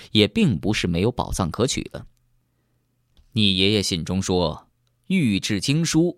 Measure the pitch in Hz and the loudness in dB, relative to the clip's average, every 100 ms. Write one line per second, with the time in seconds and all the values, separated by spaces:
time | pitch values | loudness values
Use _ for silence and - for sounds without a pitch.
0 | - 107 104 - 196 82 95 107 90 85 | -2 2 2 4 2 2 -2 -2 0 0
1 | 107 - - - 85 - 127 - - - | 0 -2 -4 -4 -4 -2 -2 -2 -8 -12
2 | - _ _ _ _ _ _ _ _ _ | -16 _ _ _ _ _ _ _ _ _
3 | _ _ _ 110 104 92 98 107 92 90 | _ _ _ 0 2 4 2 2 0 -4
4 | 80 92 95 90 82 73 - _ _ _ | -2 -4 0 0 0 -4 -14 _ _ _
5 | - 185 127 98 - 101 107 147 165 156 | -4 0 2 0 -2 -2 0 0 0 2
6 | 175 | 0